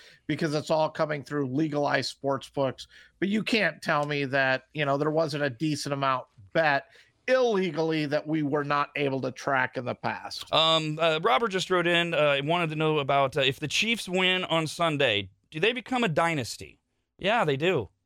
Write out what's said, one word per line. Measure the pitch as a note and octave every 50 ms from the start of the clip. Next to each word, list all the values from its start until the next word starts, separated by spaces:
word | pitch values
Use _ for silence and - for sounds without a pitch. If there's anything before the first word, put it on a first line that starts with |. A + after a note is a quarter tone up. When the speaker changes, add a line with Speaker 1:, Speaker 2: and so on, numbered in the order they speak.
| - - - - _
Speaker 1:
because | - D3+ - F3 D#3 D3
it's | D3+ - -
all | E3 D#3 D#3 D3+
coming | D#3 - D#3+ D3+ D3+ D3 C3
through | - D3+ D3 C#3
legalized | B2+ B2+ D3 D#3+ D#3 D3 D3 C#3+ C#3 C3+ C#3 C3 -
sports | - _ - C#3 C#3 C3 - -
books. | - C#3+ C3+ C3 A#2+ - - - - - - - _ -
But | F3 G3
you | G#3 A3 F#3
can't | - B3 A3 G3 D#3+ D#3 -
tell | - F#3 D#3+ D3 D3
me | D3 D3 C#3+ C#3
that, | B2+ C3+ C#3 C3+ C3 C3 C3 - _ -
you | D3 D3
know, | C#3 C#3 C#3+
there | D3 D#3 D3+
wasn't | D#3+ E3 D3 C#3+ D3 D3
a | C#3+
decent | A#2+ A2+ D#3+ D#3 D3 - - C#3+ C#3+
amount | C#3 C#3 C3+ C3 B2+ - - _ - G2+ - -
bet | E3 E3 D3+ C#3 C#3 - _ _ - - _ _ _ - -
illegally | B3+ C4 B3 A#3+ G#3+ F#3+ F#3+ F3+ D3 D#3 D#3+ D#3+ D#3+ D#3 D3+
that | C#3 D3 D3+ -
we | D#3 D#3 D#3+ D3+
were | C#3 C#3+ D3 C#3+
not | C#3+ D3 C#3+ C#3+ - -
able | C#3 D3 C#3 C3+ C3+
to | B2+ B2+
track | - - - C#3+ C#3 C3 B2+ B2 -
in | C3 B2
the | B2 A#2
past. | - - A#2 G#2+ F#2 F#2+ G#2 - - - - -
Speaker 2:
Um, | D3+ D#3+ D#3+ D#3+ D#3+ D#3 D3+ D3+ D#3
uh, | E3 E3 D#3 D#3+ E3+
Robert | A3 B3 C4 A#3+ G#3+
just | F#3 F#3 E3 -
wrote | F#3 F3 E3
in, | F3 F3 E3+ E3+ E3+ E3
uh, | D3 D3+ D3 C#3+ C#3 C#3+
wanted | D3 E3+ F3 E3+ D#3
to | D#3
know | D3+ D#3 D#3 D#3 D3+
about, | C#3 C3 C#3 C#3 C#3 C3 -
uh, | D3 C3+
if | C3+ C3+ -
the | D#3 C#3+
Chiefs | - - G#3 A3 A#3 G#3+ - F#3+
win | F3+ F#3 F#3 F#3 F#3 F#3 F3+
on | - D#3+ E3 D#3+
Sunday, | D3 - - E3+ D#3+ D3+ C#3 C#3+ B2 G#2+ G2+ G2 F#2+ _ _ _ _ -
do | D#3
they | E3+ A3 B3
become | B3 G#3 - C4 B3 A#3+
a | G3+
dynasty? | D3 E3+ E3 E3+ E3 D3 A#2 - - - - D2 - _ _ _ _ _ _ _ _
Yeah, | - - F#3+ A3+ A#3+ G3
they | D3+ C#3
do, | C3+ D#3+ F#3 F3+ C#3 G2+ - _ _ _